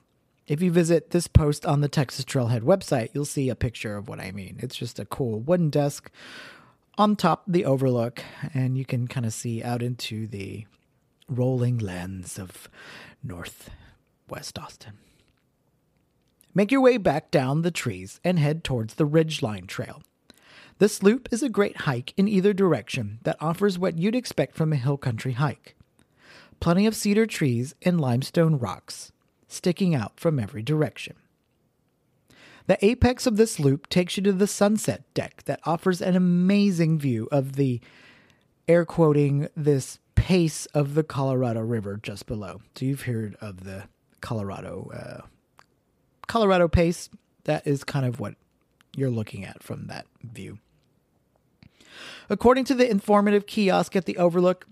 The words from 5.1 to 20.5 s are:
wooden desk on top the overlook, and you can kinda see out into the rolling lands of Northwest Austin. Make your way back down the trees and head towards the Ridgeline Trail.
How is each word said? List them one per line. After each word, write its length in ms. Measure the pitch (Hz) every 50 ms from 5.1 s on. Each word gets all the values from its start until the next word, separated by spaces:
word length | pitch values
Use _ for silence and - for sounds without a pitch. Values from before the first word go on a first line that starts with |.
| - - 139 117 110 107
wooden 300 | 117 151 180 175 170 151
desk 400 | 135 147 143 143 - - - - _ - - - - - - - - - - _ _ _ _ _ _ -
on 180 | 208 214 208
top 280 | - - 170 160 - _ -
the 180 | 170 180 -
overlook, 580 | 139 135 127 135 131 123 120 113 120 - - - - - - - - -
and 240 | 131 131 127 131 131
you 80 | 131
can 220 | - 135 120 123 120
kinda 240 | - 127 117 110
see 320 | 107 - - 120 113 113 117
out 180 | 120 120 120
into 460 | 120 120 123 120 - - 110 107 110 107
the 380 | 101 101 98 104 104 101 107 - _ _ _ _ _ _ _ _ _ _ _ -
rolling 500 | 131 120 127 131 131 123 120 120 123 117
lands 600 | 107 92 90 90 87 92 95 92 87 - - -
of 320 | 95 87 - - - - _ - - - - - - - - _ -
Northwest 1400 | - 90 85 - - - - - - - - - - _ _ _ _ _ _ _ - 147 151 147 - - -
Austin. 340 | - - - - - 107 104 - _ _ _ _ _ _ _ _ _ _ _ _ _ _ _ _ _ _ _ _ _ _ _ _ _ _ _ _ _ _ -
Make 180 | 175 208 208
your 100 | 269 269
way 160 | 262 247 262 226
back 340 | 180 175 135 156 - _
down 300 | - 151 127 127 143 160
the 100 | 165 175
trees 480 | 170 - - 120 92 92 92 98 - - -
and 140 | 175 185 165
head 260 | 147 147 156 165 -
towards 320 | - 135 117 110 110 -
the 120 | - 156 147
Ridgeline 600 | 151 165 160 160 151 - 139 113 104 95 90 98
Trail. 360 | - - 127 - 90 - - _ _ _ _ _ _ _ _ _